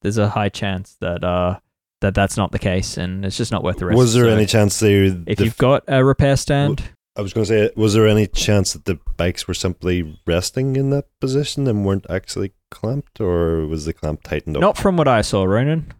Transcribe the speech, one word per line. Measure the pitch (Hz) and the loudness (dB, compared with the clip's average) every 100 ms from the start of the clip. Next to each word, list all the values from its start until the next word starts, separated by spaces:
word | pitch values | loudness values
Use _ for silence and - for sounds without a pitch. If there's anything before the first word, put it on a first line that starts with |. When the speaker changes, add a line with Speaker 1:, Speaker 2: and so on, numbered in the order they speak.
Speaker 1:
there's | 98 110 | -4 0
a | 104 | 0
high | 110 101 | 0 -4
chance | - 101 92 95 - | -4 -6 -6 -10 -8
that, | 85 87 | -6 -4
uh, | 90 90 90 95 _ _ _ - | -2 0 0 -4 _ _ _ -4
that | 101 | -2
that's | 98 98 - | 0 0 0
not | 95 | -4
the | - | -2
case, | 101 92 92 - | -2 -2 -4 -6
and | 90 92 | -8 -6
it's | 98 - | -6 -4
just | 113 | -4
not | 98 | -2
worth | - 87 | -4 -4
the | 90 | 0
risk. | 113 | 4
Speaker 2:
Was | 123 | 4
there | 120 | 4
Speaker 1:
So | 117 | 4
Speaker 2:
any | 107 104 | 4 4
chance | 113 104 - | 4 2 2
they, | 107 101 98 90 85 | 4 4 4 0 -6
Speaker 1:
if | 104 | 0
Speaker 2:
the | |
Speaker 1:
you've | 113 - | 0 2
got | 127 139 - | 2 2 2
a | 135 | 2
repair | 131 135 139 139 | 4 4 2 2
stand, | - 143 143 143 | 0 0 0 -2
Speaker 2:
w-, | - _ _ - | -8 _ _ -8
I | |
was | 101 | -6
gonna | 113 104 | -2 2
say, | 110 107 | 2 2
was | - 107 | 2 2
there | 107 107 | 4 4
any | 107 104 | 4 2
chance | - - 104 95 | 0 2 2 0
that | 76 | -4
the | - 85 - - | -6 -6 -6 -2
bikes | 87 - - | -2 -2 -8
were | |
simply | 87 92 87 90 90 78 80 - | -4 -4 -4 -2 -2 -4 -8 -2
resting | 85 90 - 135 135 | -2 -2 -4 -2 -2
in | 139 | 0
that | 143 - - | -2 -6 -8
position | 135 139 147 - 135 | -4 -2 -2 -2 -2
and | 104 98 | 0 0
weren't | 98 - | -2 -4
actually | 90 - - 98 _ _ | -8 -6 -8 -8 _ _
clamped, | - 110 139 - - | -8 -6 -6 -8 -6
or | 98 87 82 82 78 | -2 0 0 0 -2
was | 80 76 | -4 -6
the | |
clamp | - 76 78 | -6 -6 -6
tightened | - 76 - 71 | -6 -6 -4 0
up? | |
Speaker 1:
Not | - - | 0 2
from | 196 175 | 0 2
what | 139 | 2
I | 117 | 2
saw, | 104 104 | 2 0
Ronan. | 92 107 139 160 - | 2 2 0 -2 -6